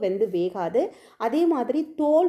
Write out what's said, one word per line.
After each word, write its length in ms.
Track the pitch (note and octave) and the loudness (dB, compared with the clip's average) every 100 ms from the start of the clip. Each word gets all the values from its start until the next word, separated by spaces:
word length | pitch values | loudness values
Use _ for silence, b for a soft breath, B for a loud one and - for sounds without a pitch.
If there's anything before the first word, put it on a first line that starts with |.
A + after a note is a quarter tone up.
வெந்து 220 | G3+ F#3+ G#3+ F3+ | 0 0 0 0
வேகாது. 460 | F3+ F#3+ E3+ G3 F#4+ B B B A3+ | -2 -2 -2 -2 -2 B B B -2
அதே 160 | D4 E4+ | 0 2
மாதிரி 260 | D4+ A#3+ C#4 D#4 - | 2 0 -2 -4 -2
தோல் 260 | D4 D#4 | 2 4